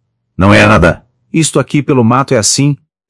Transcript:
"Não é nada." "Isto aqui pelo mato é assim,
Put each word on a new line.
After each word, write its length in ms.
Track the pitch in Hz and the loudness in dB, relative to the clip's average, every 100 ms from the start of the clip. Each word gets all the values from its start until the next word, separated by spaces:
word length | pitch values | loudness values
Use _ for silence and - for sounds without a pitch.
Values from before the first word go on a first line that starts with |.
| _ _ _ - | _ _ _ -2
"Não 160 | 95 | 2
é 140 | 107 104 | 2 2
nada." 400 | 101 85 76 _ _ _ | 2 2 -2 _ _ _
"Isto 260 | 160 156 151 | -4 -2 -4
aqui 240 | 127 147 | -2 -4
pelo 220 | 135 131 | -2 0
mato 300 | 113 127 135 | 0 0 0
é 40 | 127 | -2
assim, 380 | 104 - 143 139 _ _ | -2 -2 -2 -4 _ _